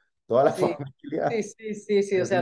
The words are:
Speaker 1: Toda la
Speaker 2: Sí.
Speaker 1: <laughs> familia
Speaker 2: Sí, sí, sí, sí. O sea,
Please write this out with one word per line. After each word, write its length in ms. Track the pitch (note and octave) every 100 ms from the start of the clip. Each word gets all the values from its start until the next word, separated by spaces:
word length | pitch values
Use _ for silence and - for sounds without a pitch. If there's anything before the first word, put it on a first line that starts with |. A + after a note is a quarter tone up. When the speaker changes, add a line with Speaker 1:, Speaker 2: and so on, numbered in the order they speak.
| _ _ -
Speaker 1:
Toda 180 | A#2+
la 80 | D3
Speaker 2:
Sí. 100 | -
Speaker 1:
<laughs> 320 | - - C#3 -
familia 260 | - D#3 -
Speaker 2:
Sí, 120 | A3+
sí, 320 | G3+ - A3
sí, 280 | G#3 - G3+
sí. 180 | G3+ F#3+
O 60 | F3
sea, 140 | F#3